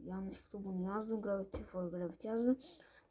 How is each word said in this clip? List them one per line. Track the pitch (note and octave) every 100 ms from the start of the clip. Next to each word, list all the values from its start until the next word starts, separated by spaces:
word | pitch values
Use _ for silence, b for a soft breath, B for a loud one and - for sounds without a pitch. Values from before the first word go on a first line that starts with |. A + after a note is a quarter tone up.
| -
yanlışlıkla | F#3+ F#3+ F3+ - G3+ G3
bunu | F#3 F3+
yazdım. | G#3 A3 A3
Gravity | G3+ G3 F#3+ -
for | G#3+ F#3 F3
Gravity | F3 F3 - G#3+
yazdım. | A3+ A#3+ C4 B B B B B